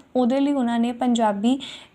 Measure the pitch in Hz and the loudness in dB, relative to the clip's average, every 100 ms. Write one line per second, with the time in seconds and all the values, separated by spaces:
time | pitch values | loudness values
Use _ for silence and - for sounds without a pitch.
0 | - 254 240 269 277 277 233 233 233 240 | -4 0 2 2 0 0 0 0 -2 -2
1 | 247 240 220 202 233 269 - - - | 0 2 0 0 0 0 -4 -18 -20